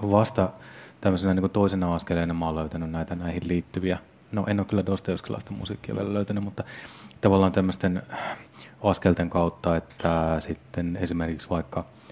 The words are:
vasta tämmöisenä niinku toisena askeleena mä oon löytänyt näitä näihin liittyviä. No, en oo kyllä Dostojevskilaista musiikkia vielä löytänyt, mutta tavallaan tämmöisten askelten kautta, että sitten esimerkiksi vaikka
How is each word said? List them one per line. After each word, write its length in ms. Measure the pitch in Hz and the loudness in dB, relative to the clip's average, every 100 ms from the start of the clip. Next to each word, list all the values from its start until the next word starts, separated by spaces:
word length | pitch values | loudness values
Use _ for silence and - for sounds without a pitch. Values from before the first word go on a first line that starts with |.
| 101 | 4
vasta 380 | 101 110 - 92 - - - - - | 4 4 2 0 -2 -18 -20 -20 -2
tämmöisenä 320 | 101 92 95 | 0 2 2
niinku 160 | 92 92 | 2 2
toisena 460 | 104 101 95 90 85 | 4 2 2 0 0
askeleena 380 | - 85 85 | 0 0 0
mä 120 | 85 80 | -2 -2
oon 100 | 80 | -2
löytänyt 360 | 78 85 80 | -4 -6 -4
näitä 240 | 82 - 87 | -4 -4 -6
näihin 320 | 85 87 82 | -4 -4 -2
liittyviä. 500 | 87 - - 92 90 - _ - | -2 -2 -4 -2 -2 -8 _ -8
No, 120 | 104 95 | -4 0
en 120 | 101 | 0
oo 60 | 95 | 2
kyllä 200 | 101 92 | 0 0
Dostojevskilaista 680 | 98 - 87 - 107 - | -2 -2 -6 -6 -10 -10
musiikkia 420 | 104 98 107 - 101 | -10 -8 -8 -6 -4
vielä 180 | 101 | -2
löytänyt, 300 | 104 101 101 | -2 -2 -2
mutta 200 | 101 - - - - - - - | -4 -6 -10 -12 -16 -18 -20 0
tavallaan 300 | 107 98 95 | 6 6 6
tämmöisten 500 | 98 92 90 95 90 - - - - - - - - | 4 2 0 -2 -2 -6 -8 -8 -10 -14 -20 -20 -2
askelten 460 | 104 92 95 87 87 | 0 4 4 4 2
kautta, 460 | 90 85 - 87 82 | 2 2 0 0 0
että 600 | - - 87 82 80 80 | -2 -2 2 2 2 0
sitten 580 | - 80 - - 85 87 | -2 -8 -8 -6 -4 -2
esimerkiksi 480 | 87 87 82 80 - | -2 -2 -4 -6 -4
vaikka 360 | 87 - - - - - | -4 -4 -6 -8 -12 -20